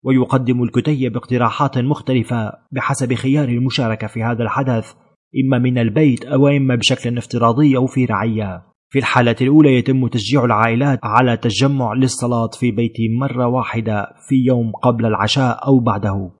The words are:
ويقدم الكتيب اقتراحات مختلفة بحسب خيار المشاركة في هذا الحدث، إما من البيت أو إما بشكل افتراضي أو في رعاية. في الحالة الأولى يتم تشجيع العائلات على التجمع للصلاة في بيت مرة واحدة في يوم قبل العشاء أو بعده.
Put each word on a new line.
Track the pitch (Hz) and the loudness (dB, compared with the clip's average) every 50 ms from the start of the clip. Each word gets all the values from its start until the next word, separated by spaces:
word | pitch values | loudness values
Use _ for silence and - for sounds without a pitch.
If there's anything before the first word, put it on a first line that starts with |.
| _ | _
ويقدم | 127 135 127 123 - - 131 127 117 127 123 120 | 0 2 2 2 2 0 -2 0 0 0 0 -2
الكتيب | 117 - 123 120 151 151 135 127 123 113 | -2 -2 -2 -2 0 -2 -2 -2 -4 -4
اقتراحات | 120 - - 127 123 120 113 - - 147 135 - 131 | -6 -6 -4 -2 0 0 -2 0 0 -2 -2 0 -2
مختلفة | 120 135 147 - - - 131 127 110 - 123 117 110 107 - - _ _ - | -2 -2 -2 -4 -2 -2 -2 -2 0 -2 -4 -4 -4 -6 -8 -12 _ _ -10
بحسب | 127 - - 139 - 254 233 123 | -8 -4 -4 -4 -4 -2 -4 -4
خيار | 110 104 131 139 151 147 123 | -2 0 0 0 0 0 0
المشاركة | 120 120 127 131 - - 127 113 110 107 110 | 0 0 -2 -2 -2 -2 -2 -2 -2 -4 -6
في | 107 - 117 110 | -8 -6 -6 -4
هذا | 117 120 110 117 | -4 -2 -2 -4
الحدث، | 107 - 139 139 131 123 113 107 - - _ _ _ _ _ _ _ _ - 131 | -4 -2 -2 -2 -2 -2 -2 -4 -6 -14 _ _ _ _ _ _ _ _ -2 0
إما | 131 135 123 | 0 0 0
من | 123 127 127 123 | 0 0 0 0
البيت | 117 113 104 131 156 147 123 - - | 0 0 2 2 2 2 2 0 -4
أو | - - 131 139 143 | -4 0 2 2 4
إما | 143 143 139 131 123 | 4 2 2 0 0
بشكل | 120 107 - 131 - - 120 120 120 | 0 0 0 -2 -2 -4 -6 -6 -6
افتراضي | 113 - - 120 117 117 117 123 151 147 135 | -8 -6 -4 0 2 2 4 4 4 4 4
أو | 127 127 | 2 0
في | 127 - 131 127 | 0 0 -2 -2
رعاية. | 117 110 95 104 117 110 107 107 98 90 87 - _ _ _ _ _ | 0 0 -2 -2 -2 -2 -2 -4 -6 -8 -12 -16 _ _ _ _ _
في | - 139 | -4 -2
الحالة | 123 - - 131 123 117 117 - | -2 2 2 2 4 2 2 2
الأولى | 131 131 143 156 151 139 131 123 | 2 4 6 6 6 6 4 2
يتم | 117 - 131 131 127 | 2 2 0 0 0
تشجيع | 117 - 120 101 104 127 143 120 | 0 -2 -4 -2 0 0 2 2
العائلات | 120 113 104 113 113 117 117 139 143 135 117 - | 2 2 2 2 2 2 0 0 0 0 0 -2
على | 110 104 120 127 123 117 | 0 2 2 4 4 0
التجمع | - - 120 104 101 127 139 139 135 123 113 107 | 0 -2 -4 0 0 0 0 0 0 -2 -2 0
للصلاة | 127 131 127 - - 127 120 123 117 113 107 - - | 0 0 0 0 -4 -4 -2 -2 -2 -2 -4 -4 -2
في | 127 123 | -2 -2
بيت | 110 107 117 113 - - 113 110 113 120 | 0 0 -2 -4 -2 -4 -2 -2 -2 -2
مرة | 135 139 120 123 123 | -4 -4 -2 -2 -2
واحدة | 120 123 127 113 - - 117 110 113 107 104 101 - - _ - - | 0 0 -2 -4 -4 -6 -6 -4 -2 -4 -4 -6 -8 -12 _ -6 0
في | 135 | 0
يوم | 131 127 127 127 120 117 113 104 - - | 2 2 2 2 0 0 -2 -4 0 0
قبل | 123 120 113 113 | 0 0 2 0
العشاء | 113 110 95 101 107 - 139 131 123 113 - - | -2 0 0 0 0 0 0 0 0 -2 -2 2
أو | 139 139 127 | 2 4 4
بعده. | 117 117 104 101 101 104 98 98 95 87 - | 4 2 -2 -2 -2 -2 -2 -4 -6 -8 -12